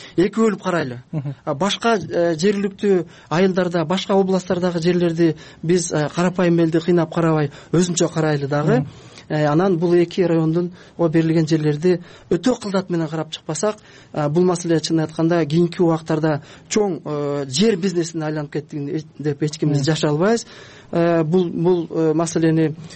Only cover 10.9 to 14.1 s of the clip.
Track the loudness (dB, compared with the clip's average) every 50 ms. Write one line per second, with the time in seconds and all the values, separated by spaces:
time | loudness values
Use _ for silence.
10.9 | -4 -2 -2 2 2 2 2 4 2 2 2 2 0 0 2 0 -2 0 0 0
11.9 | 0 0 -4 -12 -20 -20 -4 -4 -4 0 0 0 -2 -2 -4 -4 -4 -4 -4 -2
12.9 | -4 -4 -2 -4 -4 -6 -6 -8 -10 -14 -10 -10 -6 -2 -2 -4 -4 -6 -14 -20
13.9 | -20 -20 -20 -10